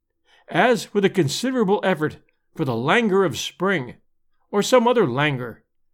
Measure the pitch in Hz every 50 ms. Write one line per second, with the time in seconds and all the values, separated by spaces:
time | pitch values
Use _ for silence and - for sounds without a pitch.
0 | _ _ _ _ _ _ _ _ _ - - 160 208 254 240 180 - - - 202
1 | 190 180 - 185 151 135 - - 233 262 262 247 214 180 208 - - 190 185 151
2 | 151 131 - - _ _ _ _ _ _ - - 156 135 117 113 123 156 196 240
3 | 233 202 180 196 190 156 110 - - - - - 175 196 190 156 123 117 - _
4 | _ _ _ _ _ _ _ _ _ - - 202 196 - 254 254 226 240 254 240
5 | 185 131 117 139 147 151 135 120 123 113 104 - _ _ _ _ _ _